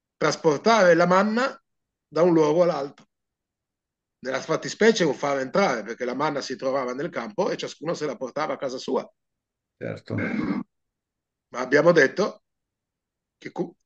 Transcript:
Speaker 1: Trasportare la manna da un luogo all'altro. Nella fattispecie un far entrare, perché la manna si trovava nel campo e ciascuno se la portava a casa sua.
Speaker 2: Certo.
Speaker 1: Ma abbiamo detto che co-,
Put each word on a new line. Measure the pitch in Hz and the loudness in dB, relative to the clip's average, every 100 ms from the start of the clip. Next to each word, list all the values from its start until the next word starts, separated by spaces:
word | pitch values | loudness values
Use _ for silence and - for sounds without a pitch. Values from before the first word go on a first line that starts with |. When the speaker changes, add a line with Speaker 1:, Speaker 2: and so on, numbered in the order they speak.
| _ - | _ -4
Speaker 1:
Trasportare | 160 143 165 139 220 226 185 | -2 0 0 2 4 6 6
la | 170 175 | 6 6
manna | 185 214 226 269 - _ _ _ _ _ | 4 2 0 -2 -6 _ _ _ _ _
da | 151 | 2
un | 180 | 4
luogo | 165 151 160 | 6 4 4
all'altro. | 175 151 143 - _ _ _ _ _ _ _ _ _ _ _ _ | 2 0 -6 -12 _ _ _ _ _ _ _ _ _ _ _ _
Nella | 127 131 | -8 -6
fattispecie | - 156 135 - 220 220 | -4 -4 -4 2 4 4
un | 165 | 2
far | 120 143 139 | 0 -2 -4
entrare, | 131 180 196 117 | -2 0 0 -2
perché | 104 113 | -6 -8
la | 123 | -6
manna | 127 156 143 | -4 -4 -4
si | - 127 | -8 -6
trovava | 131 135 123 | -4 -4 -4
nel | 127 170 | -6 -8
campo | 131 117 104 - | -8 -10 -4 -4
e | - | -2
ciascuno | 127 - 151 | -8 -10 -8
se | - 151 | -6 -6
la | 113 | -8
portava | 120 139 151 | -8 -6 -6
a | 135 | -4
casa | 135 127 | -6 -8
sua. | - 127 - _ _ _ _ _ _ - | -4 -4 -6 _ _ _ _ _ _ -14
Speaker 2:
Certo. | 57 53 - | -12 -12 -8
Speaker 1:
Ma | 110 - - - - - _ _ _ _ _ _ _ _ - | -6 -4 -4 -4 -6 -8 _ _ _ _ _ _ _ _ -8
abbiamo | 320 147 165 | -2 0 4
detto | 165 131 - 214 - _ _ _ _ _ _ _ _ _ _ | 4 2 0 -6 -6 _ _ _ _ _ _ _ _ _ _
che | - | -16
co-, | - 180 - | -8 -10 -10